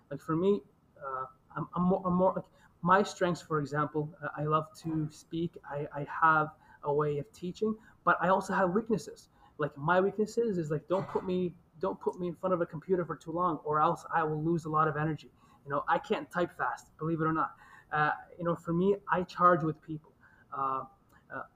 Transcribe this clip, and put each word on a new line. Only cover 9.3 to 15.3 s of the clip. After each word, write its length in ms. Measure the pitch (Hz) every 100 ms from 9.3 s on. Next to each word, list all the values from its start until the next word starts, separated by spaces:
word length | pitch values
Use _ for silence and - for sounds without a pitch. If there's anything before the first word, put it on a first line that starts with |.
| _ - -
Like 180 | 147 139
my 240 | 151 180
weaknesses 560 | 196 196 214 - 233 180
is 140 | 151
like, 160 | 151 -
don't 200 | 180 -
put 160 | 196
me, 300 | 190 180 180 - _ 151
don't 200 | 190 196
put 200 | - 185
me 80 | 175
in 80 | 156
front 180 | 185
of 80 | 175
a 40 | 175
computer 400 | 156 - 185 165
for 100 | 151
too 160 | 165
long, 280 | 165 180 151
or 160 | 151 151
else 260 | 160 165 -
I 100 | 165
will 200 | 156 151
lose 220 | 156 170 156
a 40 |
lot 180 | 156 156
of 100 | 147
energy. 340 | 156 151 -